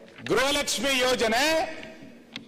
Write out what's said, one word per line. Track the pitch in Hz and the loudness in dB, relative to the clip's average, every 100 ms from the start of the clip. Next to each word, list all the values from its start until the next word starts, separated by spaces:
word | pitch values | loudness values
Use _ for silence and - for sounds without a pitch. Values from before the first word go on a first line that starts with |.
| - - 113 | -20 -12 -2
ಗೃಹಲಕ್ಷ್ಮಿ | 190 269 285 277 - 269 262 | 2 2 0 0 0 0 2
ಯೋಜನೆ | 254 254 226 226 294 320 370 - - - - - - - | 2 2 2 2 2 2 0 -6 -14 -16 -20 -20 -20 -14